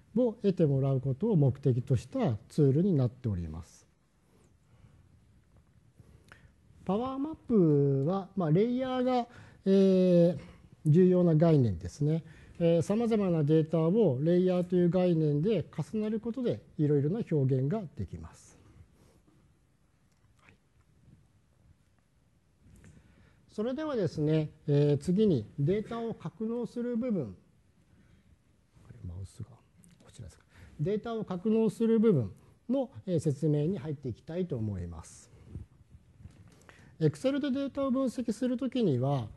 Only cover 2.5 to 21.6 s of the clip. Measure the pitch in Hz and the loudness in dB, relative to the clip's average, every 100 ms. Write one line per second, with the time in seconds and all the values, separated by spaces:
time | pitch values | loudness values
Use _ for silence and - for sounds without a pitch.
2.5 | - 139 139 202 151 123 - 117 95 82 | 0 2 2 2 2 0 -4 -6 -6 -6
3.5 | 80 - - _ _ _ _ _ _ _ | -12 -16 -20 _ _ _ _ _ _ _
4.5 | _ _ _ - _ _ _ _ _ _ | _ _ _ -20 _ _ _ _ _ _
5.5 | _ _ _ _ _ - - _ - - | _ _ _ _ _ -20 -20 _ -20 -20
6.5 | _ _ _ - 202 254 269 294 - - | _ _ _ -6 -4 -4 -6 -8 -10 0
7.5 | 220 165 147 143 135 143 196 185 - 165 | 4 4 4 2 0 -2 -4 -6 -4 2
8.5 | 160 233 247 262 254 254 247 233 - - | 2 2 0 -2 -2 0 0 -2 -12 -20
9.5 | - 190 196 190 185 185 175 170 175 - | -6 2 4 6 4 6 6 4 2 -10
10.5 | - - - 151 156 185 180 175 156 170 | -20 -20 -6 2 6 6 6 4 4 6
11.5 | 151 120 85 90 - 147 160 - - - | 4 4 -2 -8 -4 -2 -2 -6 -20 -20
12.5 | - 170 170 156 208 233 220 190 165 143 | -2 2 2 0 -2 0 0 0 0 2
13.5 | 160 156 170 160 214 190 127 160 180 185 | 2 2 0 2 2 2 2 2 2 2
14.5 | 180 180 180 175 180 180 160 156 147 185 | 0 0 2 2 2 2 2 2 0 0
15.5 | 196 - - 143 214 214 220 233 226 240 | -2 -4 -8 -6 -4 -4 -4 -6 -6 -4
16.5 | 110 - - 147 147 143 220 - 156 131 | -6 -8 -2 0 2 0 -2 -2 0 0
17.5 | 135 135 220 170 - 95 - 82 - - | 0 0 -4 -8 -10 -12 -12 -16 -20 -20
18.5 | - - - - _ _ _ _ _ _ | -20 -20 -20 -20 _ _ _ _ _ _
19.5 | _ _ _ _ _ _ _ _ _ _ | _ _ _ _ _ _ _ _ _ _
20.5 | _ _ _ _ _ _ _ _ _ _ | _ _ _ _ _ _ _ _ _ _
21.5 | _ | _